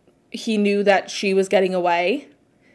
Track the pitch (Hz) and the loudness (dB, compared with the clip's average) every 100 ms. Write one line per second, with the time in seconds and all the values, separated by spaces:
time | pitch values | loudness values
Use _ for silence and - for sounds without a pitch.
0 | _ _ _ - - 214 208 202 202 190 | _ _ _ -10 -4 0 0 2 4 2
1 | - - 202 190 190 202 190 185 175 175 | 0 -6 -2 0 2 2 0 0 -2 0
2 | 180 277 - _ _ _ _ | 0 -2 -6 _ _ _ _